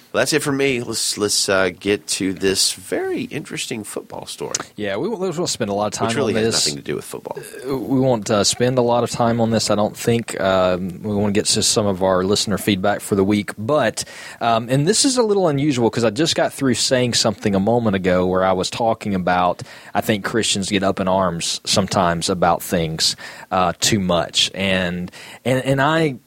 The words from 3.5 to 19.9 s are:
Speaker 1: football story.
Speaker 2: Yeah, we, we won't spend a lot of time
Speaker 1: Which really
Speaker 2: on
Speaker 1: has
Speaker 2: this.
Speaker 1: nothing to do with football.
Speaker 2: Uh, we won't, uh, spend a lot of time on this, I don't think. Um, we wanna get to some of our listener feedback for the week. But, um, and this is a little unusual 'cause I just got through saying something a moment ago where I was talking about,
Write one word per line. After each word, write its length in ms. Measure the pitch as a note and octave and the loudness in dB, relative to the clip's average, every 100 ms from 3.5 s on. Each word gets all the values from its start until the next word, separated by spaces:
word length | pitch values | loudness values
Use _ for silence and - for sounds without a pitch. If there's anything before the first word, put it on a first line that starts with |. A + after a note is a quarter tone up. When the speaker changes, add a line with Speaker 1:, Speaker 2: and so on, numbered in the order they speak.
| D#3 - A#2 | -10 -8 -8
Speaker 1:
football 420 | G2+ - - - - | -10 -10 -12 -12 -12
story. 280 | - C2+ - - | -10 -6 -6 -8
Speaker 2:
Yeah, 220 | - G2+ G2 | -8 -6 -4
we, 120 | F3 | -4
we 60 | G#3 F#3+ | -4 -4
won't 180 | C#3+ C#3+ | -4 -4
spend 220 | - G#2+ | -2 -2
a 20 | |
lot 140 | G2+ G#2 | -2 -2
of 60 | |
time 160 | - A2+ | -2 -2
Speaker 1:
Which 80 | A#2 | 0
really 180 | A#2+ | 0
Speaker 2:
on 80 | A2 | 0
Speaker 1:
has 120 | A2 | 0
Speaker 2:
this. 120 | F#2 D#2 | 0 -2
Speaker 1:
nothing 160 | C#2+ | -4
to 20 | |
do 120 | - C#2+ | -6 -6
with 80 | |
football. 340 | - B1+ - - - - | -6 -10 -10 -10 -12 -12
Speaker 2:
Uh, 140 | B2+ C3+ | -6 -6
we 220 | A2 C3 | 0 2
won't, 280 | C3+ A#2+ G2+ | 4 2 2
uh, 140 | G#2+ | 2
spend 340 | G2 - B2 C3 | 2 2 2 4
a 60 | |
lot 220 | A#2+ A#2+ | 4 2
of 60 | A#2 | 0
time 280 | - A#2 A#2 | 0 2 2
on 120 | A2+ | 2
this, 180 | A2+ - | 2 2
I 60 | G#2 | 2
don't 200 | G#2 - | 0 0
think. 380 | - A#2 A2+ - | 0 0 0 -2
Um, 600 | F#2+ F#2+ F#2 F2+ F#2 F2 | 2 4 4 2 -2 -6
we 100 | G#2+ | -4
wanna 160 | G2+ G#2 | 0 0
get 120 | G2+ | 0
to 180 | - A2 | 0 0
some 240 | G2 - G#2 | 0 2 0
of 160 | F#2 | 2
our 220 | F#2+ F#2 | 2 4
listener 340 | F#2 G2+ - F#2 | 2 0 0 0
feedback 440 | - G2 G2+ G2+ | 0 2 2 -2
for 120 | - | 0
the 80 | G2+ | 2
week. 300 | F#2+ G#2 G2+ - | 4 2 -2 -6
But, 460 | G#2+ D3 A2+ - - - - - | -2 2 2 -2 -8 -12 -16 -4
um, 280 | A#2 A2+ A#2 | 0 0 2
and 160 | C3+ | 2
this 200 | D3+ A3 | 2 2
is 120 | C#4+ B3+ | 2 2
a 60 | |
little 240 | A3+ G3+ F3+ | 2 2 2
unusual 420 | C#3 D3+ B2 A2+ | 2 2 2 2
'cause 120 | A#2 | 2
I 80 | A2+ | 0
just 240 | G#2 D#3 | 2 0
got 180 | - D3 | 2 0
through 220 | - C3+ | 0 0
saying 400 | A#2+ - C3 B2 | 2 2 2 2
something 400 | A2 A#2 G#2 G#2+ | 2 0 0 0
a 60 | G2 | 2
moment 340 | G2 A#2+ A2+ | 4 2 2
ago 320 | F#2+ F#2 F2+ F#2 | 2 2 2 2
where 160 | F#2 | 2
I 60 | F#2 | 2
was 140 | F#2 F2+ | 2 0
talking 460 | - A2+ A2+ G#2+ | -2 0 0 -2
about, 480 | F#2+ F2+ F2+ F2+ - - - - | -2 0 2 2 0 -6 -18 -8